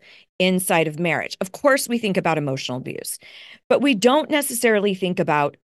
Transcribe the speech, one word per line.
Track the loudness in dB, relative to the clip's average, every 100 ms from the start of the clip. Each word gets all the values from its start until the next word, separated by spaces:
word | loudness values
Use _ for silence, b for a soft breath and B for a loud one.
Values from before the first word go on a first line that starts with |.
| b b b -2
inside | 0 2 2 0 0
of | -2
marriage. | -2 -2 -4 -8
Of | -10
course, | 0 2 2 0
we | -2
think | 0 0
about | 0 0
emotional | -2 -4 -6 -8
abuse, | -8 -10 -12 -12 B B B B 0
but | 2
we | 2
don't | 4 4 4 2
necessarily | -2 -2 0 2 2 0 -2
think | -2 -2
about | 0 2 0 -4